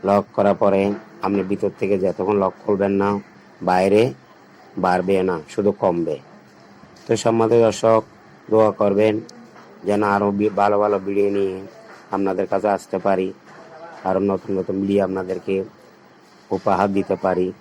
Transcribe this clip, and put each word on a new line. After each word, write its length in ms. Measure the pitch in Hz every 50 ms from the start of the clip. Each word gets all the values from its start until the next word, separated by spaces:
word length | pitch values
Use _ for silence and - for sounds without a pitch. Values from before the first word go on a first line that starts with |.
| -
লক 200 | 95 101 101 98 - -
করার 180 | - 101 101 98
পরে 400 | - 104 101 98 98 98 101 104 101 - - - - -
আপনি 200 | 95 101 101 92
ভিতর 280 | 92 101 92 - 98 - -
থেকে 200 | - 95 104 92
যতক্ষণ 380 | 92 95 - - 95 98 104
লক 160 | 101 95 92 - - -
খুলবেন 300 | - 104 95 101 101 101
না, 280 | 98 98 101 101 101 101 - - - - - - - 90
বাইরে 500 | 92 90 90 95 98 98 107 117 131 131 - - - - - - - - - - - - -
বাড়বে 440 | 90 92 90 92 90 92 98 95 92
না, 180 | 92 90 82 76 -
শুধু 220 | - - 101 101 98
কমবে। 440 | - - - 85 85 82 80 76 67 - - - - - - - - - - - - - - - - -
তো 100 | - 117
সম্মানিত 380 | 113 - 117 113 113 113 110 117 117 117
দর্শক, 360 | 110 104 - - 113 113 110 110 - - - - - - - - -
দোয়া 200 | 110 110 110 107
করবেন 500 | 98 - 107 101 98 98 107 110 107 110 113 - - - - - - - - - - - -
যেন 180 | 92 104 101 107
আরও 280 | 101 101 101 104 104
বি-, 240 | 101 101 104 104 98
ভালো 220 | 95 101 101 104 104
ভালো 200 | 104 104 101 98
ভিডিও 320 | 95 98 101 101 101 101
নিয়ে 360 | 101 101 98 95 92 95 98 98 - - - - - - - -
আপনাদের 360 | 101 98 98 95 95 92 98
কাছে 220 | 90 - 95 92 104
আসতে 300 | 98 95 - - - 95
পারি, 340 | 87 101 98 92 95 92 - - _ - - - - - - - - - - - -
আরও 160 | 92 95 95
নতুন 380 | 98 101 98 92 - - 101 95
নতুন 220 | 92 - 98 95
ভিডিও 240 | 98 98 98 101 98
আপনাদেরকে 600 | 92 95 95 92 90 92 90 - - 98 95 95 - - - - - - - - - - - _ _ - - - _
উপহার 420 | 92 95 - 107 98 87 98 101 98
দিতে 240 | 98 92 - 98
পারি। 360 | 92 - 95 90 87 90 92 92 -